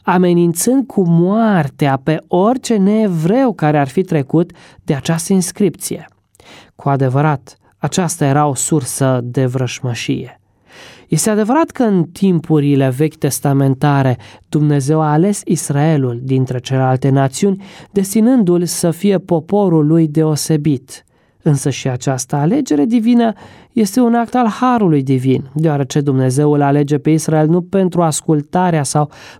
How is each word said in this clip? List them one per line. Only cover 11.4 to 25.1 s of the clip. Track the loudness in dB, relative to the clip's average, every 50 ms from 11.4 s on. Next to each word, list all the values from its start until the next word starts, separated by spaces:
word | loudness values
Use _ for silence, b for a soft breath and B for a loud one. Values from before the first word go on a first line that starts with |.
| 0 0 0 0 0 -2
că | -2 -2 0
în | 2 2 2 0
timpurile | -2 -2 -2 0 0 0 0 0 0 0 2 2 2 2 2 2 0
vechi | 0 0 -2 -2 -2
testamentare | -4 -4 -4 -4 -2 -2 0 0 2 2 0 0 0 0 2 2 2 2 0 0 B B B B B B _
Dumnezeu | -2 0 0 2 0 0 0 0 0 0
a | 0 2
ales | 2 2 2 2 0 -2 -2
Israelul | -4 -4 -4 -2 -4 -2 0 2 2 2 0 0 -2 -4 -6 -4
dintre | -2 0 0 0 -2 -4 -6
celelalte | -6 -4 -2 0 0 0 0 0 0 2
națiuni, | 2 2 2 0 0 -2 -2 -2 -2 -4 B B B B B B
destinându-l | -4 -4 -2 0 0 2 2 4 4 4 4 2 2 2 0
să | -2 -4 -2 -2 -2
fie | -2 0 0 0 0 0
poporul | 0 -2 -2 -2 -2 -2 0 0 2 2 2 2 2 2
lui | 2 2 2 2
deosebit. | 0 0 0 0 0 -2 -2 -2 -2 0 0 0 -2 -2 -4 -10 -20 -20 -20 _ _ _ _ _ _ _
Însă | _ 0 0 0 0 -2
și | -4 -4 -4 -6
această | -6 -4 -4 -4 -4 -4 -4 -4 -4
alegere | -2 0 0 0 0 0 0 0 0 2
divină | 2 0 0 2 2 2 2 2 0 -2 B B B B B B B
este | B -2 -2 0 2 0
un | 2 2 2
act | 0 -2 -2 0
al | 0 0 0
harului | -2 -2 0 0 2 2 2 2 2 2 2
divin, | 0